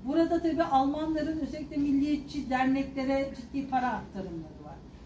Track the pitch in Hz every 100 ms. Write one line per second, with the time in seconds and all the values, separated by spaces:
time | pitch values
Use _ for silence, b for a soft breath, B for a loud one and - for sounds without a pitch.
0 | 240 320 330 339 330 285 330 269 277 302
1 | 320 311 302 311 277 302 294 302 285 277
2 | 294 294 - 285 240 254 262 269 269 269
3 | 262 277 269 - - 277 - 262 247 208
4 | - 196 185 165 156 - 147 - - B